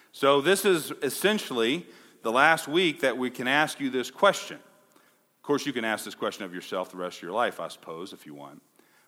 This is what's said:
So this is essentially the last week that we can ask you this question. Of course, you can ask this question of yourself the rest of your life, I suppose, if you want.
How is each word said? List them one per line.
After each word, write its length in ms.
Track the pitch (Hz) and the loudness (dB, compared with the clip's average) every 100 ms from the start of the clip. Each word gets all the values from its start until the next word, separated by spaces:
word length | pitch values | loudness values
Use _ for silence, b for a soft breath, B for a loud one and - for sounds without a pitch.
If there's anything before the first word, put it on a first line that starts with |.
| B | B
So 300 | - 139 143 | 0 4 4
this 240 | 143 190 208 | 4 4 4
is 260 | 175 123 147 | 2 0 -4
essentially 840 | 139 - 190 214 - 127 113 160 - B B B | -4 0 2 2 -2 0 0 0 -6 B B B
the 80 | 113 | 0
last 360 | 120 151 160 - | 4 6 4 2
week 340 | 156 180 147 | 0 0 0
that 160 | 135 123 | 0 0
we 120 | 127 | -4
can 180 | 123 127 | -4 0
ask 320 | 143 151 - | 2 0 -2
you 120 | 139 | -4
this 180 | 127 123 | -2 -4
question. 480 | - 202 - - - | 2 4 4 -4 -14
Of 840 | - _ _ _ _ _ _ _ | -18 _ _ _ _ _ _ _
course, 240 | - 143 147 | -2 -2 0
you 40 | |
can 140 | 123 113 | -4 -2
ask 180 | 104 | -2
this 120 | 107 - | -4 -6
question 280 | 113 - | -6 -6
of 100 | 98 90 | -10 -10
yourself 340 | - 98 92 | -8 -6 -6
the 80 | 90 | -6
rest 200 | 90 - | -8 -8
of 40 | |
your 100 | 85 | -6
life, 280 | 101 117 90 | -2 -2 -4
I 80 | 82 | -10
suppose, 440 | - - 82 98 | -12 -14 -14 -14
if 140 | 92 - | -16 -18
you 80 | |
want. 280 | 71 71 71 _ _ b b | -18 -18 -20 _ _ b b